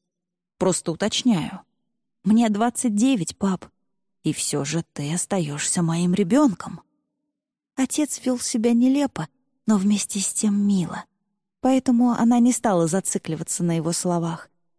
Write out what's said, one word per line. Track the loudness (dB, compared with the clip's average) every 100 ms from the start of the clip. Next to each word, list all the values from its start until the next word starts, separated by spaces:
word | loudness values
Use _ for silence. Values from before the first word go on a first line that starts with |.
| _ _ _ _ _ -2
Просто | 0 0 -2
уточняю. | -4 -4 0 2 0 -2 -10 -20 _ _ _ _ _
Мне | 2 4 4
двадцать | 2 0 0 -2
девять, | 2 2 2 -2 -4
пап. | -2 -4 -8 _ _ _ _ _
И | -6
всё | -4 -4 -4
же | -4 -6 -6
ты | -8 -6
остаёшься | -6 -4 -2 -4 -4 -4 -2
моим | 0 0 0
ребёнком". | 0 2 4 4 0 -10 -16 _ _ _ _ _ _ _ _ _
Отец | -4 -2 -2 -4 -2
вёл | -4 -4
себя | -2 0 2
нелепо, | 4 4 2 0 -4 -10 _ _ _ 0
но | 2
вместе | 2 0 -2 -6
с | -4
тем | -2 0 0
мило. | 2 2 0 -6 -14 _ _ _ _ _
Поэтому | 2 2 2 2 4
она | 2 4 4
не | 4
стала | 2 2 2 2
зацикливаться | 0 -2 -6 -6 -8 -6 -4
на | -2
его | -2 -2
словах. | -4 -2 -2 -4 -8 -14 _ _